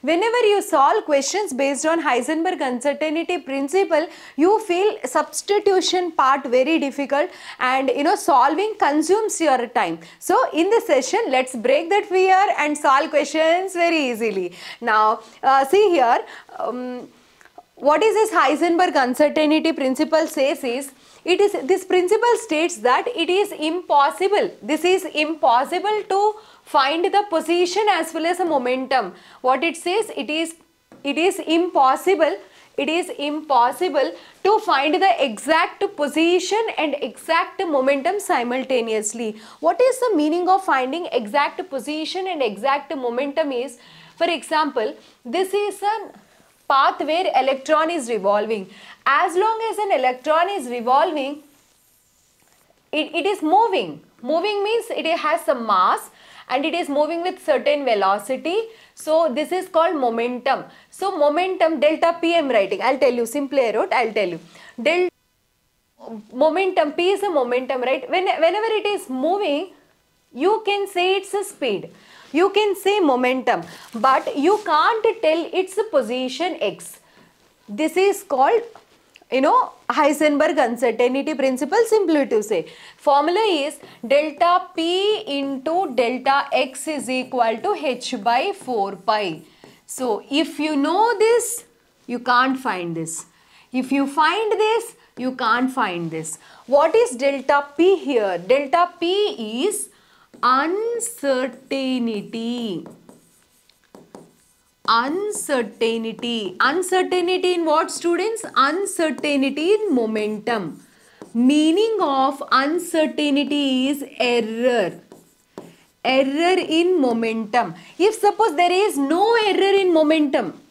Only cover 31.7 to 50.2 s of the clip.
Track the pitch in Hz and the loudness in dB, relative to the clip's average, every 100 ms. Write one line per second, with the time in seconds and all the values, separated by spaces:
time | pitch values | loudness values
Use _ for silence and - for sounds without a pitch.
31.7 | 349 262 302 359 381 311 403 - - - | 4 4 4 0 2 2 0 -12 -20 -12
32.7 | - 285 330 339 - 285 302 302 254 240 | -6 -2 -2 -4 -6 -6 -6 0 2 2
33.7 | 254 359 285 262 - - _ 381 440 427 | 0 -2 0 -2 -4 -20 _ 2 2 2
34.7 | 285 285 320 392 - 269 208 269 320 370 | 2 2 2 2 2 0 -4 0 2 2
35.7 | - 403 - 285 294 330 359 359 415 453 | -2 -6 -2 -2 0 2 2 0 -2 -2
36.7 | - 302 - 254 - - 330 359 - 381 | -2 -4 -4 -8 -10 -2 -2 -2 -6 -2
37.7 | 285 262 277 285 403 392 277 240 254 262 | 0 2 0 0 -4 -2 -2 0 -4 -2
38.7 | 254 226 220 202 233 220 214 - - 320 | -2 0 -4 -4 -6 -8 -8 -18 -2 0
39.7 | 359 508 508 494 349 302 339 359 381 381 | 4 2 2 0 2 2 0 2 2 2
40.7 | 277 254 320 359 254 208 285 302 - - | 0 0 -4 -4 -4 0 0 0 -4 -8
41.7 | 269 233 302 302 370 381 330 240 202 226 | -8 -6 -6 -6 -6 -6 -2 -4 -2 -2
42.7 | 285 277 311 247 233 277 285 302 247 262 | -2 -4 -6 -4 -4 -4 -2 -4 -4 -8
43.7 | 240 - - - - 349 320 - 311 311 | -12 -20 -20 -20 -4 -2 -2 -2 -2 0
44.7 | 262 220 - - _ 247 311 381 392 415 | -2 -4 -6 -20 _ -6 -4 -2 -2 -4
45.7 | 392 403 440 359 - _ _ _ _ _ | -4 -4 -4 -8 -18 _ _ _ _ _
46.7 | 269 311 370 294 320 359 - 262 269 269 | 2 4 0 -2 0 2 2 2 -2 0
47.7 | 311 320 339 233 220 190 208 214 220 185 | 0 2 -2 -4 -2 2 0 0 -6 -6
48.7 | - - - - 285 359 339 440 440 453 | -18 -20 -6 0 2 2 2 0 0 -4
49.7 | 403 415 311 254 254 | -4 0 0 0 -2